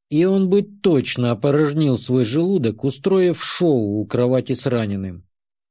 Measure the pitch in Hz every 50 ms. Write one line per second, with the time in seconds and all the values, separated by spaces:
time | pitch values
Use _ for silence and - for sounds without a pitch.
0 | _ - 147 151 170 190 190 196 190 185 185 202 202 202 - - - 196 156 135
1 | - - - - 123 120 120 - - 143 139 151 156 143 147 156 156 143 127 113
2 | - - 123 131 123 107 117 156 170 185 196 180 123 113 104 - - 139 131 -
3 | - 196 190 190 185 180 160 - - - - - 175 170 147 123 110 101 101 107
4 | 104 104 - 120 123 123 127 127 - - 131 120 - 139 123 117 110 101 101 98
5 | 95 95 90 87 - _ _ _ _ _ _ _ _ _